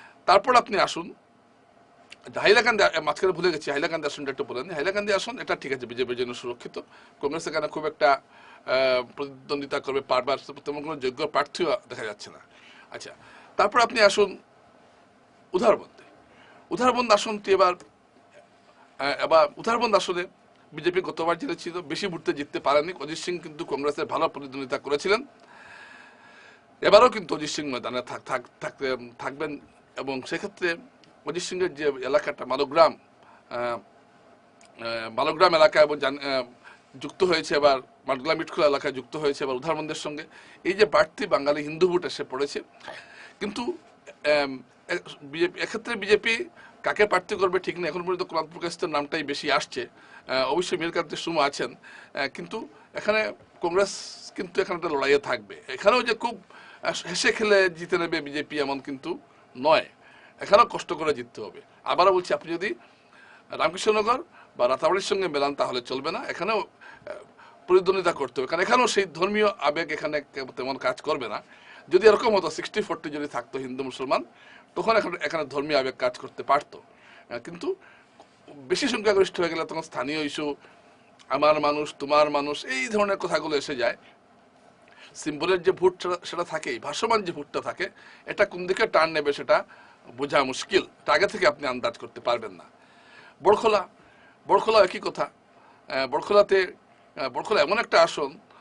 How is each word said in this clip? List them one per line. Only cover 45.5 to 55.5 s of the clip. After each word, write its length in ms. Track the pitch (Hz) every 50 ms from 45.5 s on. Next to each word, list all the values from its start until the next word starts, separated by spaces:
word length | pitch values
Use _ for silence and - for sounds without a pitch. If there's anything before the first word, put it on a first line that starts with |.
| 175 175
এক্ষেত্রে 340 | 165 - - 220 214 240 240
বিজেপি 500 | 196 202 196 214 208 - 233 226 233 - - - - - - - - -
কাকে 220 | 139 151 - 208
প্রার্থী 300 | 208 202 185 180 - 214
করবে 240 | 180 196 185 180 185
ঠিক 200 | 185 180 160 175
নেই। 100 | 175 151
এখন 140 | 151 180 175
পর্যন্ত 260 | 180 185 170 185 -
কুণাল 180 | 165 160 156
পুরকায়স্থের 420 | 156 170 175 170 170 170 - 180 160
নামটাই 340 | 151 143 147 143 - 160 151
বেশি 280 | 135 143 - - 147
আসছে, 360 | 135 151 - - - 127 120 - - - - - - - -
আহ, 240 | - 127 131 131 131
অবশ্যই 260 | 147 175 180 - 185
মীরকান্তি 380 | 156 165 170 170 175 165 156 170
সুমা 280 | - - 165 170 156 143
আছেন, 300 | 143 - - - - -
আহ, 520 | - - - - - - - - 139 139 135 -
কিন্তু 340 | - 175 170 214 226 - - - - - _ -
এখানে 400 | - - 208 214 220 214 208 - - - _ _ -
কংগ্রেস 300 | - 170 170 196 202 196 - - - - - - - - -
কিন্তু 260 | - 196 175 170 196
এখানে 140 | 185 202 180
একটা 120 | 170 170 170
লড়াইয়ে 300 | 147 135 135 139 143 139
থাকবে। 420 | - 135 127 110 104 -